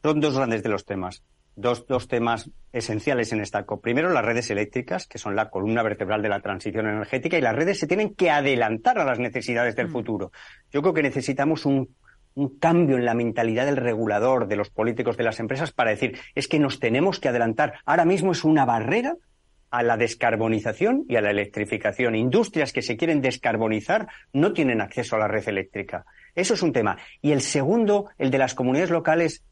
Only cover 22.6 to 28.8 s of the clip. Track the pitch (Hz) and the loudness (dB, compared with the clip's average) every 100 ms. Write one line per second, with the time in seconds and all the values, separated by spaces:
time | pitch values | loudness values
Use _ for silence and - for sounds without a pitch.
22.6 | 139 - 120 113 165 151 131 - 123 110 | -2 -2 -4 -2 0 2 0 0 -2 0
23.6 | 110 110 110 208 208 - _ 135 170 175 | 0 0 0 -2 -2 -14 _ 2 2 2
24.6 | 139 113 98 - 113 110 104 107 107 98 | 0 0 -2 -6 -2 0 0 -2 -2 -4
25.6 | 92 104 95 90 - - - - 180 214 | -6 -8 -8 -10 -14 -20 -10 -4 0 2
26.6 | 170 127 107 92 - - 143 143 - 151 | 2 2 0 -2 -10 -4 0 0 0 0
27.6 | 135 233 214 202 202 _ 135 135 127 - | 2 2 4 2 0 _ 0 2 0 0
28.6 | 127 135 | 0 2